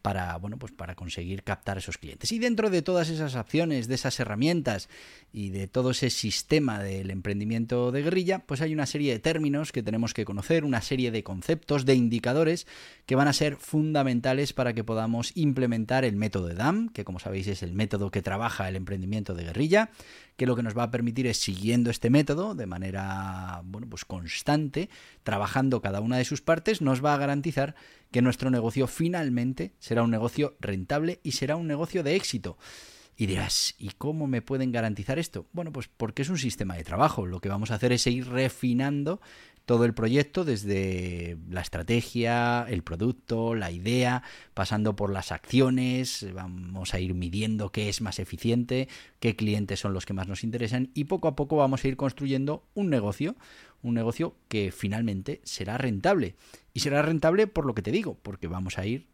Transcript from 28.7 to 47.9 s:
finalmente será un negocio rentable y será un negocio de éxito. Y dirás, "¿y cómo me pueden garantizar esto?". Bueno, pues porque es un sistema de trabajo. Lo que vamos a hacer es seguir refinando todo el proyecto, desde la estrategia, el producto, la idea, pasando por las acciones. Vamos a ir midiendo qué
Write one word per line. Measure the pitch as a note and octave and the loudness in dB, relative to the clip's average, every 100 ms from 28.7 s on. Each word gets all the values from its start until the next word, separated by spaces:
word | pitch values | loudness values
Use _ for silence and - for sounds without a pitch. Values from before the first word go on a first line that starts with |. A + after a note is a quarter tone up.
| A#2+ B2+ | 0 0
finalmente | - E3 F3+ D3 B2 B2 C3 F3+ _ | 2 0 0 0 0 0 -2 -8 _
será | - A#2 | -2 2
un | A#2 | 4
negocio | A2+ A#2 - C#3+ - | 4 0 0 -2 -2
rentable | G#2 G2 F2+ C#3+ E3 F3 | -4 -4 0 0 0 -4
y | D#3+ | -6
será | B2+ C3+ D#3 | -4 -2 -2
un | E3 | -2
negocio | D3 D#3+ F#3 | -2 -2 -2
de | C#3+ | 2
éxito. | F3+ - A#2+ F#2 - - - - - - - | 0 0 -6 -6 -12 -18 -20 -20 -20 -20 -4
Y | G#2 | -2
dirás, | F#2+ F#2 - - - | 0 0 0 -2 -4
"¿y | G2+ - | -12 -6
cómo | C#3+ D#3 D3 | -4 -2 0
me | C3 | -2
pueden | - C3+ C3 | 0 -2 0
garantizar | A#2+ A2+ G#2 G2 C#3 | 0 0 -2 -2 -2
esto?". | E3 G2+ E2 | -2 -8 -10
Bueno, | E3+ E3 | -8 -8
pues | D3 - | -8 -12
porque | _ A2 A#2 | _ -6 -2
es | C#3 | -2
un | F3+ | 0
sistema | C3 - G2 F2 | -2 -2 -6 -6
de | |
trabajo. | D#2+ F2+ D3+ - F2+ | -6 2 2 2 -4
Lo | F2+ | -4
que | G2+ | -4
vamos | G2+ G#2+ | -2 -2
a | |
hacer | A2 B2+ | 0 2
es | B2 | 4
seguir | - B2 B2+ | 2 0 -2
refinando | B2 C3 - B2+ A#2+ C#3 C#3+ C#3+ F#3+ - - - _ - | 0 0 0 2 2 2 0 -2 -4 -8 -20 -20 _ 2
todo | A#2+ | 4
el | A#2+ | 4
proyecto, | A2+ A2+ C3+ C#3+ - E3+ | 4 2 4 2 0 0
desde | A2+ G2+ G2 F#2+ F#2 F2+ F2 E2+ E2+ F2 | 0 0 0 0 0 -4 -4 -6 -8 -8
la | F2+ | -6
estrategia, | F2 E2+ F2+ A#2 - A#2+ A#2 A#2+ A#2+ A#2+ A#2 | -6 -6 2 0 2 -2 2 2 2 0 0
el | G#2 | -4
producto, | - E2 A2+ B2 _ A2+ A#2 | -4 -2 -2 -2 _ -2 0
la | A#2 F#2 | -2 -4
idea, | F2 F#2+ B2 B2 B2+ - - - | -4 0 2 2 0 -4 -20 -14
pasando | - F#2+ G#2+ G#2+ G2+ | -4 -2 2 2 0
por | G#2 | -2
las | G2 - | -2 -4
acciones. | D#2+ - B2 C3 B2+ B2+ B2+ B2+ - G2 | -8 2 4 6 4 2 0 -2 -6 -8
Vamos | F#2 F#2 F2+ F2+ F#2+ F#2 | -10 -10 -10 -10 -8 -4
a | F#2 | -2
ir | F#2 | -2
midiendo | F2+ F2 F#2 A2 A2 G2+ | -2 -2 -2 0 -2 -2
qué | - G#2 | -2 -2